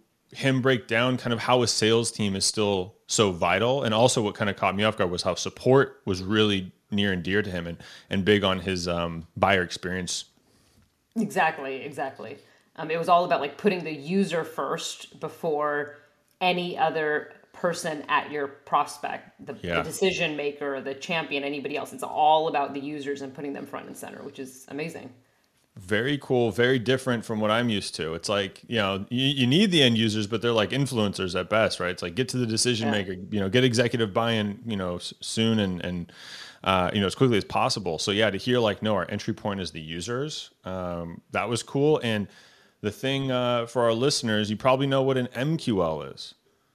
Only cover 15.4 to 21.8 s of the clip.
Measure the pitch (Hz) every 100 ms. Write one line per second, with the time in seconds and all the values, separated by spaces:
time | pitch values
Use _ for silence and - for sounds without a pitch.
15.4 | 170 147 147 147 147 - _ _ _ -
16.4 | 185 180 175 - 160 160 151 151 - -
17.4 | _ - 175 165 170 151 - 147 - 147
18.4 | 139 - - 151 143 - - - - -
19.4 | - - 90 82 82 - 190 170 165 147
20.4 | 147 143 143 135 127 135 - 165 143 143
21.4 | 139 143 139 147